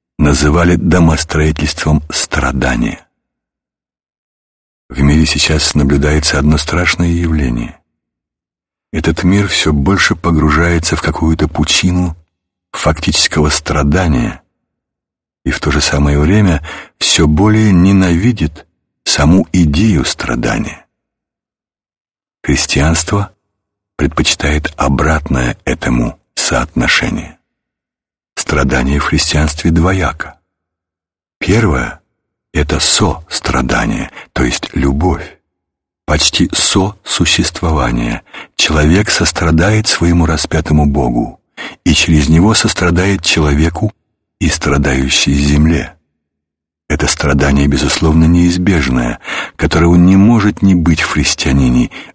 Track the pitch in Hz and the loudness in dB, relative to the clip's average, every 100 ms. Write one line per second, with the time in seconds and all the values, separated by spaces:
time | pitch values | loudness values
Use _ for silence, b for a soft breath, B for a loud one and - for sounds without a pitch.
0 | _ - 73 69 76 85 87 87 - 87 | _ -2 0 2 2 2 2 2 2 4
1 | 82 78 - 78 78 78 73 - 78 76 | 4 2 -2 0 0 0 -4 -2 0 0
2 | 73 - - - 65 65 65 58 57 - | -2 -6 -4 -4 -2 -2 -2 -2 -4 -6
3 | _ _ _ _ _ _ _ _ _ _ | _ _ _ _ _ _ _ _ _ _
4 | _ _ _ _ _ _ _ _ _ 65 | _ _ _ _ _ _ _ _ _ -2
5 | 71 78 78 71 - 78 - 76 69 69 | 2 2 2 0 -2 0 0 0 2 2
6 | 71 76 - 73 73 78 - 87 87 - | 0 0 0 0 0 0 -2 -2 -2 -2
7 | 87 85 85 78 65 58 60 - _ _ | -2 0 -2 -2 -2 -4 -8 -14 _ _
8 | _ _ _ _ _ _ _ _ _ 80 | _ _ _ _ _ _ _ _ _ -4
9 | 78 78 90 101 95 - - 73 73 98 | -2 0 2 2 0 -2 0 0 0 0
10 | - 80 87 80 76 73 85 85 - 78 | 0 -2 0 2 2 2 2 0 0 -2
11 | 80 - 80 78 78 - 73 - 92 90 | -2 -2 -2 0 -2 -2 -2 0 0 0
12 | 87 82 _ _ _ _ _ - 80 80 | -2 -6 _ _ _ _ _ -4 -2 -2
13 | - - - 80 76 - - 76 71 90 | -2 -2 0 0 0 0 -2 -2 0 2
14 | 87 64 55 52 _ _ _ _ _ _ | 2 0 -2 -8 _ _ _ _ _ _
15 | _ _ _ _ 73 - 76 73 - 71 | _ _ _ _ -6 -4 -2 -2 0 0
16 | 71 71 76 104 98 76 B B B _ | 2 2 2 2 2 0 B B B _
17 | - - 78 76 107 110 107 90 95 98 | -2 2 2 4 2 4 4 4 4 4
18 | 90 85 113 110 78 - - _ _ _ | 2 2 0 0 -4 -6 -20 _ _ _
19 | - - 76 92 - 90 80 73 113 82 | -4 0 4 4 2 2 2 2 2 2
20 | 60 - 62 60 55 55 55 - _ _ | -2 -6 -6 -4 -2 -4 -6 -12 _ _
21 | _ _ _ _ _ _ _ _ _ _ | _ _ _ _ _ _ _ _ _ _
22 | _ _ _ _ - 67 - 73 78 82 | _ _ _ _ -4 -4 -2 0 0 0
23 | - 101 101 _ _ _ _ _ _ - | -2 -4 -4 _ _ _ _ _ _ -4
24 | 76 76 - - 76 76 71 - 69 67 | -4 -2 -4 -2 -2 -2 -6 -4 -2 0
25 | 78 76 - 65 60 - - 62 62 62 | 0 -2 -2 -4 -2 -4 -6 -6 -2 -2
26 | 58 - _ - - 58 62 62 60 - | -2 -8 _ -8 -4 -4 -4 -2 -2 -2
27 | 60 - - - _ _ _ _ _ _ | -2 -6 -10 -18 _ _ _ _ _ _
28 | _ _ _ - - 73 67 67 65 71 | _ _ _ -10 -4 -2 0 0 0 -2
29 | - 76 - 76 76 - 87 82 87 95 | 0 -2 0 0 -2 -2 0 2 0 0
30 | 78 - - - _ _ _ _ _ _ | -4 -6 -14 -16 _ _ _ _ _ _
31 | _ _ _ _ - 107 104 65 60 - | _ _ _ _ 0 2 2 0 -4 -10
32 | _ _ _ _ _ 78 73 73 - - | _ _ _ _ _ -4 -2 -2 0 2
33 | 95 - - - - 64 62 58 55 52 | 0 -2 -8 -6 -4 -2 -2 -2 -2 -4
34 | 52 B B - 62 - - - 67 69 | -8 B B -4 -4 -4 -6 -2 -2 0
35 | 87 78 - - _ _ _ _ _ _ | 0 -2 -6 -20 _ _ _ _ _ _
36 | - 80 - - 82 - - 101 95 - | -4 -2 0 0 -2 0 0 0 0 -6
37 | - - 82 - 90 - 85 73 62 60 | -8 -2 0 0 -2 -4 -2 0 -2 -2
38 | 58 57 B B B - - 76 76 92 | -4 -6 B B B -4 0 2 4 2
39 | 107 - 90 - 85 80 95 107 107 - | 2 0 -2 0 0 2 2 0 0 0
40 | 87 85 80 78 - 80 76 76 73 69 | 2 2 2 -2 -2 -4 0 2 2 0
41 | 64 58 57 - _ B B B 87 76 | -2 -2 -6 -10 _ B B B -2 0
42 | - 78 69 80 104 113 - - 90 87 | 2 2 4 4 4 2 -2 0 0 0
43 | 95 98 - 95 76 71 82 85 107 - | 0 -2 -2 0 0 2 0 -2 -6 -6
44 | _ _ _ _ 87 - 78 71 69 67 | _ _ _ _ -4 -2 -2 0 0 0
45 | 67 - 69 71 71 73 78 78 57 - | 0 0 0 0 2 2 2 0 -4 -14
46 | _ _ _ _ _ _ _ _ - 73 | _ _ _ _ _ _ _ _ -6 -2
47 | 78 - 73 67 71 71 71 65 69 - | -2 -2 0 0 2 2 2 0 -2 0
48 | 80 80 80 87 87 90 92 85 65 64 | 2 4 4 4 2 2 0 0 0 -2
49 | 60 60 B B B - 85 80 85 90 | -2 -6 B B B -6 -2 2 4 6
50 | 90 95 104 117 101 87 98 90 82 80 | 6 6 6 4 2 2 2 4 2 0
51 | - 78 69 - - 67 64 62 60 B | 0 -2 -2 -2 0 2 2 2 0 B
52 | B | B